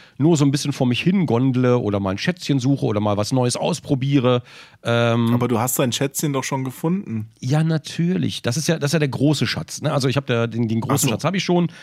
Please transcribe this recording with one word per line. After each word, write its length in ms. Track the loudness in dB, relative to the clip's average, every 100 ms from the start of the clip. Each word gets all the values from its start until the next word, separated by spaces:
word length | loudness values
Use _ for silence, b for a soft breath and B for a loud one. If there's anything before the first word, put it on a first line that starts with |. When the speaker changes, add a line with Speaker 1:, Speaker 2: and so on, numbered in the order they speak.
| B B
Speaker 1:
nur 180 | 2 4
so 60 | 4
ein 40 |
bisschen 220 | 2 -2
vor 140 | 0 0
mich 160 | 2
hin 240 | 2 2 2
gondele 520 | 2 2 2 2 2
oder 200 | 2 -2
mal 100 | -2
ein 80 | -2
Schätzchen 400 | -4 -4 -2 0
suche 240 | 2 0 0
oder 140 | 0
mal 160 | 0 0
was 140 | 0
Neues 240 | 0 0 0
ausprobiere. 840 | -2 -4 -2 -2 2 2 4 2 B B B B
Ähm, 500 | -2 0 2 2 2
Speaker 2:
Aber 140 | 2 0
du 100 | 0
hast 180 | 0 0
dein 140 | 0
Schätzchen 400 | 0 -4 -2 -4
doch 100 | -2
schon 200 | -4 -4
gefunden. 640 | -6 -4 -2 -2 -4 -6 -8 -8
Speaker 1:
Ja, 220 | -2 0
natürlich. 760 | 2 0 -4 -4 -2 0 -2 -4
Das 140 | -4 -4
ist 100 | -2
ja, 100 | -2
das 120 | 0
ist 40 |
ja 40 | 0
der 100 | 0
große 380 | 2 2 2 0
Schatz, 340 | -4 -8 -6
ne? 100 | -4
Also 160 | -2 0
ich 80 | -2
hab 80 | -2
da 200 | -2 -2
den, 220 | -2 -2
den 120 | -2
großen 120 | 0
Speaker 2:
Ach 60 | 0
so. 60 | 0
Speaker 1:
Schatz 160 | -2
hab 100 | -2
ich 100 | -4
schon, 240 | 0 0 0 B